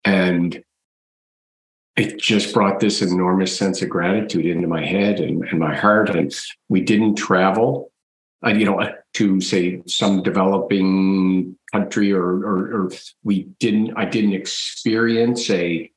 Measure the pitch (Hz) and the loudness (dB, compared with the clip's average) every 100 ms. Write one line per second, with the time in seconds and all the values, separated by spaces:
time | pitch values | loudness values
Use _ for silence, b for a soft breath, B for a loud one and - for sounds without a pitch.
0 | 101 98 92 87 87 - _ _ _ _ | 0 2 2 0 -2 -4 _ _ _ _
1 | _ _ _ _ _ _ _ _ _ - | _ _ _ _ _ _ _ _ _ -2
2 | 101 - - 107 - 117 98 - 107 - | -2 -2 0 0 2 2 2 2 0 0
3 | 95 90 90 95 92 - 98 90 85 90 | 0 0 2 2 0 0 -2 -2 -4 -2
4 | 87 104 104 85 82 85 85 82 78 95 | 0 0 0 -2 0 0 -2 -2 -2 0
5 | 104 101 - 80 - 82 80 73 104 104 | 0 0 -2 -2 -2 -2 -2 0 2 4
6 | 101 85 76 - - - _ 98 90 107 | 2 0 -2 -4 -12 -16 _ 0 2 2
7 | 110 104 - 95 95 101 120 - - _ | 2 0 0 2 4 2 0 0 -8 _
8 | _ _ _ _ 117 104 104 98 - - | _ _ _ _ 0 2 2 0 -4 -8
9 | _ - 104 95 92 98 90 90 - - | _ 0 2 2 2 0 0 -4 -6 -2
10 | 101 98 90 101 95 98 95 101 95 95 | 0 2 0 0 2 0 0 0 2 2
11 | 95 95 92 92 90 - - 107 98 110 | 2 2 2 0 -2 -10 -6 -4 -2 0
12 | 101 98 90 92 104 92 104 113 92 - | 2 2 0 -2 -2 -4 -2 -4 -4 -8
13 | - _ 107 98 - - - 151 110 233 | -20 _ -2 -2 -4 -4 0 0 0 -4
14 | 214 - 104 95 - - - - 113 110 | -2 0 0 0 -6 -8 -8 -6 -2 2
15 | 117 113 117 120 - 95 85 82 - | 2 2 0 0 -2 0 0 -4 -8